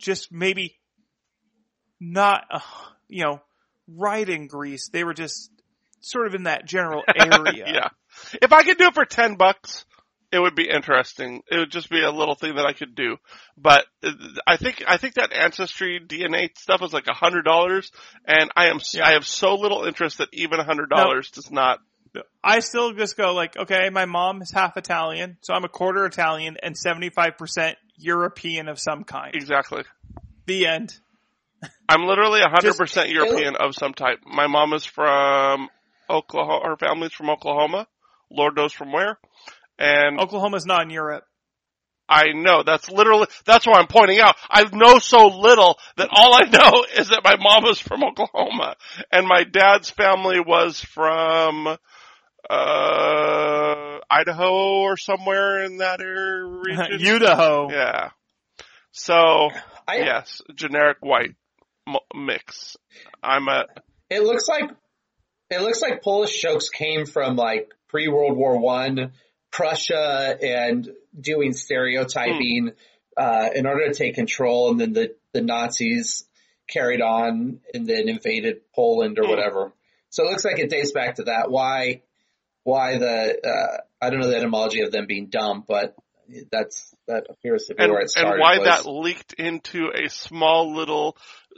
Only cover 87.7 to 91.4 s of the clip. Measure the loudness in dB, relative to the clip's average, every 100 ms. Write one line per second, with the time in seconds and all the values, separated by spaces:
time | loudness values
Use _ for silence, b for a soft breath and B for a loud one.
87.7 | -2 0 0 -2 -2 0 2 2 4 2
88.7 | 2 -2 -6 -6 -8 -12 -10 -8 -8 -10
89.7 | -8 -6 -6 -8 -10 -16 0 2 2 0
90.7 | -6 -6 -4 -6 -8 b b